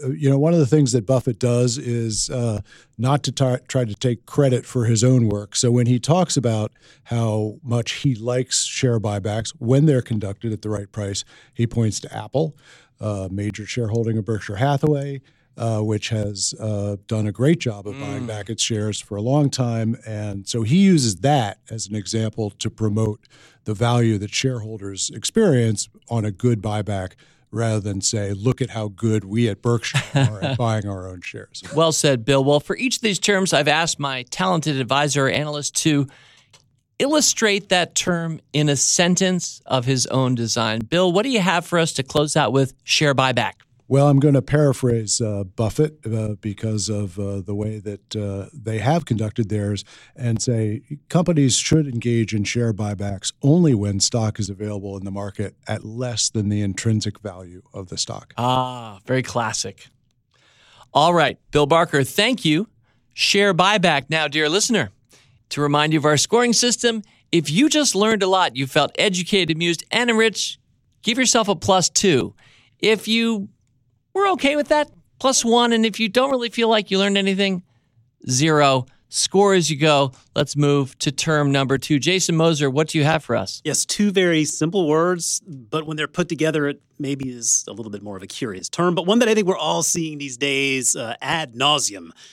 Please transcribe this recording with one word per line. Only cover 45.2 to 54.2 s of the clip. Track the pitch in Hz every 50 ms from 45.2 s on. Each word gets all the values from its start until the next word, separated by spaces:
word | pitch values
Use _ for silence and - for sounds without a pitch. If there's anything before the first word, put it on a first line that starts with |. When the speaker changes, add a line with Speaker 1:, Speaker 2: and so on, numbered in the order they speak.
Speaker 1:
uh, | 117 107 104 101 101
Buffett, | 92 - - 113 107 - - 156 151 156 _ -
uh, | 110 113 110 107 107 104 -
because | - 107 98 - 110 110 110 104 98 107
of, | 104 104 104 95 85 104
uh, | 101 98 101 98
the | 87 101 101
way | 101 107 107 110 107
that, | 92 104 101 - _ - -
uh, | 107 104 101 98 98 95 - -
they | 131 104 110 110 107
have | 98 131 160 175 -
conducted | - 120 101 110 104 - - 113 92
theirs | 110 104 101 101 104 98 - - - - - _ _
and | - 123 120 113 110
say | - 127 117 110 110 107 107 - - - 147 - _ -
companies | - 170 170 175 170 147 139 127 113
should | - - - 156 160 151
engage | 139 117 117 - 120 120 117 110 95
in | 110 104 101
share | - - 123 120 113
buybacks | 107 90 107 104 104 92 101 101 98 92 - - - -
only | - 139 156 180 170 151 123
when | 98 101 101 98 98
stock | - - - 117